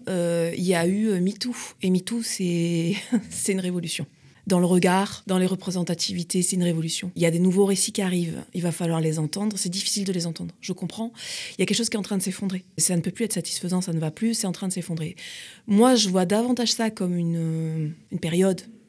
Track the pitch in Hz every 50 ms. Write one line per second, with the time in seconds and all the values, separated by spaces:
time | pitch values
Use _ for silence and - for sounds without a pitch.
0 | - 220 190 175 175 170 170 170 165 170 - - 180 185 180 170 170 180 196 208
1 | 220 220 190 175 180 196 214 208 - 247 233 - - - - - 190 185 185 180
2 | 185 - 233 233 226 - - - 185 175 175 170 170 170 170 165 165 170 202 -
3 | - - 247 202 - - - - - 214 190 190 180 180 180 175 170 156 - -
4 | - - _ _ - - - _ - - 185 175 180 170 185 180 185 180 180 190
5 | 202 - - - - 196 185 185 185 180 190 190 - 185 175 180 170 - 170 165
6 | - - 190 175 165 175 - 185 180 - 196 180 175 175 165 165 160 160 - -
7 | 190 180 - 170 170 165 165 170 180 185 175 196 202 196 196 185 - 208 - 214
8 | 190 185 180 175 175 160 160 - - - - 180 175 170 160 - 175 165 165 165
9 | 160 160 156 165 156 143 - 196 208 214 202 190 - 180 175 202 - - - 208
10 | 196 196 185 175 170 170 160 - 175 165 - _ - - 185 - 185 165 - 214
11 | 226 240 - - - - - - - - - - 202 202 208 226 233 220 - 208
12 | 185 - 208 185 185 190 185 - 202 185 190 185 - - - 165 - - 180 165
13 | - 180 - - 226 - - 180 156 - - - - 175 185 185 180 180 165 160
14 | 160 156 156 - 220 233 226 - 214 185 175 - 196 185 - 185 165 - 165 160
15 | 156 170 - - - - - - - - - - - 220 202 208 240 262 254 226
16 | 214 185 185 185 185 175 202 220 240 247 247 247 233 214 - - 226 220 220 -
17 | 185 180 175 175 170 165 165 165 165 160 160 160 160 160 160 160 156 151 160 -
18 | - - 170 165 - 160 165 180 190 190 185 - - - - - -